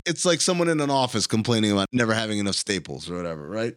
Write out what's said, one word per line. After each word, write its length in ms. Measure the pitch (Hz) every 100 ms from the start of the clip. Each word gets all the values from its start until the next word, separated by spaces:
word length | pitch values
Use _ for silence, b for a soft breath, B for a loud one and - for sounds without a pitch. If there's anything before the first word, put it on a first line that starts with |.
| -
It's 200 | 165 180
like 160 | 165
someone 280 | - 175 170
in 100 | 156
an 80 | 143
office 380 | 139 - 110 -
complaining 440 | 110 110 113 107
about 160 | 101 98
never 220 | 123 113 110
having 240 | 110 104
enough 160 | 101 92
staples 540 | - 95 73 69 82
or 60 | 87
whatever, 320 | 87 80 73
right? 280 | 107 113